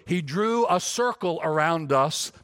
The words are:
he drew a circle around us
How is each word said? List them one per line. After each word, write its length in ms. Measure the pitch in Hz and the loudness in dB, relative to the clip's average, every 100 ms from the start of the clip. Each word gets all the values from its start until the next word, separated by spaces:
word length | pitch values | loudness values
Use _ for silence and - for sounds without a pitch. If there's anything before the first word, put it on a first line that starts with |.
| - | -4
he 160 | 180 | -4
drew 440 | 143 170 220 233 233 | -2 -2 0 2 2
a 100 | 175 | 2
circle 600 | - - 240 - 185 165 | 0 -2 -2 -2 -4 -2
around 500 | 160 156 156 165 147 | -2 2 2 0 2
us 380 | 135 139 - - - | 2 2 0 -8 -12